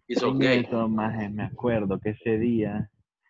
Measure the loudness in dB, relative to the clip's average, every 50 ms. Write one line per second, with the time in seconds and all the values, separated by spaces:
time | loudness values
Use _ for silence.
0 | _ -6 -2 0 0 0 2 4 4 4 4 4 2 0 0 0 0 0 0 0
1 | 0 -2 -2 -2 -4 -4 -4 -4 -4 -6 -4 -2 0 0 0 2 0 0 -2 -2
2 | -2 -4 -4 -2 -2 0 0 2 2 2 2 2 0 0 -2 -4 -6 -8 _ _
3 | _ _ _ _ _